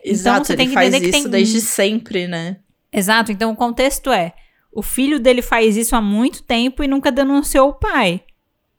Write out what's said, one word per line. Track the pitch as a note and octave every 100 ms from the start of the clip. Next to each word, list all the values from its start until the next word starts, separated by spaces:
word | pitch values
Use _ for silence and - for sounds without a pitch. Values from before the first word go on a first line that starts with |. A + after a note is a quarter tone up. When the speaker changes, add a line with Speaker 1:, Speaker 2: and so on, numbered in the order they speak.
| -
Speaker 1:
então |
Speaker 2:
Exato, | G#3+ G#3 B3+ D4
Speaker 1:
você |
Speaker 2:
ele | C4
Speaker 1:
tem | B3+
que |
Speaker 2:
faz | B3+ F3+
Speaker 1:
entender | F3+ F3+
que | C#4+
Speaker 2:
isso |
Speaker 1:
tem | C#4+
Speaker 2:
desde | A#3 A3 A3+
sempre, | A3 - G3+ A3 - G3 F3
né? | E3+ E3+ F#3+ _ _ _
Speaker 1:
Exato, | G#3+ F#3+ A3+ A3+
então | G3 A3+
o | A3
contexto | A#3+ A#3 C4 - C4+
é: | A3 E3+ - _ _ _
o | -
filho | - - C4+ D4
dele | B3 B3
faz | A#3+ A#3 A3 G#3
isso | A3+ A#3+
há |
muito | G#3 G#3 C4 -
tempo | - A#3 B3 -
e | C#4+
nunca | C4+ C#4+
denunciou | C4 C4+ C#4+ D4 C#4+ C4+
o |
pai. | C#4+ G#4+ D#4 G3 F3 - _ _ _ _